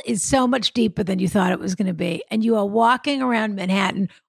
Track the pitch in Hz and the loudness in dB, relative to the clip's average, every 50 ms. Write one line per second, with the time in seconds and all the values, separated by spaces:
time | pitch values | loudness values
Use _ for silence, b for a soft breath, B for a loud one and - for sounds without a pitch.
0 | - - 233 185 - - 277 262 254 247 262 254 196 - - 247 220 214 - - | -4 -4 -4 -4 -2 0 2 2 4 2 2 0 -2 -2 0 0 0 0 0 -2
1 | 190 175 190 185 190 170 - 208 180 185 185 - - 190 185 - 202 185 175 156 | -2 -2 0 0 0 0 2 2 2 2 0 -2 -4 -4 -4 -2 -2 -2 -2 -2
2 | 180 170 165 - - - 220 220 220 226 226 214 202 202 208 226 226 233 254 247 | -4 -4 -4 -6 -6 -4 -2 0 2 2 2 2 0 0 2 2 4 4 2 2
3 | - 294 285 269 262 254 233 220 220 214 202 190 180 185 190 196 190 185 - 196 | 0 -2 -2 0 0 0 0 0 0 -2 -4 -4 -2 0 0 2 0 0 0 -2
4 | 196 - b b b | -4 -4 b b b